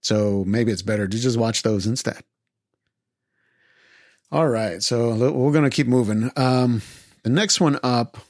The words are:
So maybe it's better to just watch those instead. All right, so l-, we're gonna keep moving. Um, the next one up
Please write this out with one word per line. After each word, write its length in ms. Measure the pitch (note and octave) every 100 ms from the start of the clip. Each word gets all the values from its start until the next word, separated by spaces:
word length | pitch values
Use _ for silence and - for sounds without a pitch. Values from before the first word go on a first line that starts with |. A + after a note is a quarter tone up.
So 420 | - G#2+ G#2 G2+ F#2+
maybe 260 | A2 A#2
it's 100 | G2
better 260 | G2 G#2+ G2
to 100 | A2
just 200 | B2+ A#2
watch 260 | A2+ A2
those 220 | A2 G#2 G2
instead. 380 | B2 - - - _ _ _ _ _ _ _ _ _ _ _ _ _ _ _ _ _ _ _ _
All 160 | D3 D#3+
right, 340 | A2+ A2 F2
so 280 | - A#2+ A#2
l-, 220 | A2 B2+
we're 200 | C3+ C3+
gonna 160 | D3+ C#3+
keep 180 | - B2
moving. 440 | B2+ A2 G#2+ A#2 -
Um, 460 | B2+ B2+ B2+ A#2 - - - _
the 60 | A2
next 320 | C3+ G#3+ -
one 180 | E3 C#3+
up 340 | B2+ B2 A#2 - -